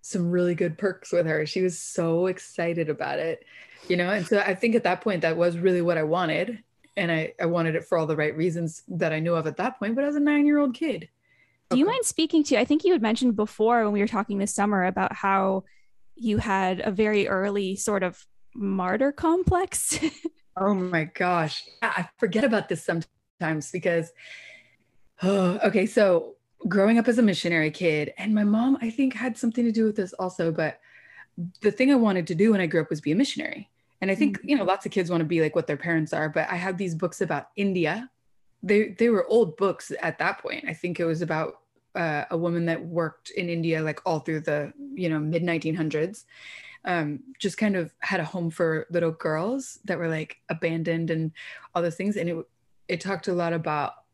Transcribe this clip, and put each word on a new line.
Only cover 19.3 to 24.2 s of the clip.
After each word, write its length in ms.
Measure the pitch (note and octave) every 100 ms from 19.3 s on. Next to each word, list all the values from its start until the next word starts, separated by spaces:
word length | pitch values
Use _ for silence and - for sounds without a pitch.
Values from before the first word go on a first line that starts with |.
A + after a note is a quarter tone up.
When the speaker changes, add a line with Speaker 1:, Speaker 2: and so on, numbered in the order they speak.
| E4+ F#4 F4+ F#4 - - -
Speaker 2:
<laughs> 60 | D#4 - E4 _ _
Speaker 1:
Oh 200 | - G3
my 300 | G3+ F3+ E3+
gosh. 600 | D#3 - F3+ F3 D#3 - - -
Yeah, 120 | A3 F#3
I 120 | F3 _
forget 260 | A3 G#3+
about 240 | B3+ G#3+ -
this 160 | E3
sometimes 840 | - E3+ D#3+ _ _ _ E3 D#3 C#3+
because, 400 | F#3 F3+ E3+ E3 _